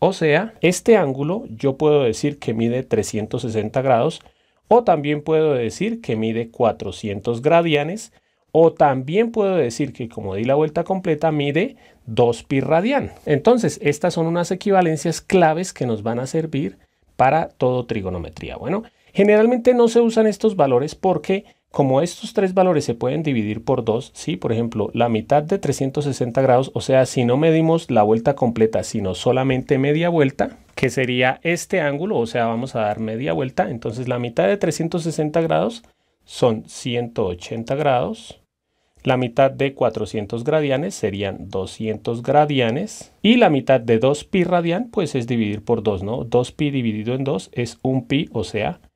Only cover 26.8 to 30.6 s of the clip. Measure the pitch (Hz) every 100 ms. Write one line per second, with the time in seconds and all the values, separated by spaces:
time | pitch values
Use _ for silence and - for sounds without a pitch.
26.8 | - 135 127 - 120 127 160 160 160 165
27.8 | - 120 104 113 117 139 123 117 110 110
28.8 | 90 113 98 90 - 123 135 127 127 135
29.8 | 135 151 170 170 135 - 92 -